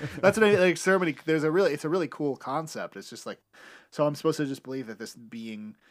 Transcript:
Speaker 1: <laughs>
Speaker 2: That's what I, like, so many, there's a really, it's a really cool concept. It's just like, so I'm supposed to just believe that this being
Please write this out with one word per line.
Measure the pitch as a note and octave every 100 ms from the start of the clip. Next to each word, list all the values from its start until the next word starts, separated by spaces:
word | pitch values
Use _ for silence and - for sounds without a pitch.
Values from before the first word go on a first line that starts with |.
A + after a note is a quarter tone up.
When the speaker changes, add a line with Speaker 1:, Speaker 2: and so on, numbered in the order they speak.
Speaker 1:
<laughs> | D3 D3
Speaker 2:
That's | F#3 G#3
what | G#3
I, | G3+
like, | F3+ D#3
so | F#3 F#3+
many, | F3 C#3+ D#3
there's | D#3+ D#3
a |
really, | F3 F#3
it's | C#3+ D#3
a |
really | F#3 D3+
cool | - D3 B2
concept. | - D3 D#3+ G#2+ F2+ G2
It's | -
just | A#2 A2
like, | - _ - - - _
so | - D3
I'm |
supposed | D3 D#3+ D#3
to | C#3
just | C3
believe | B2 C3+ A2+
that | G#2+
this | A2 A#2+
being | A2+ A#2 A2+ G#2+ G#2+ G#2+ _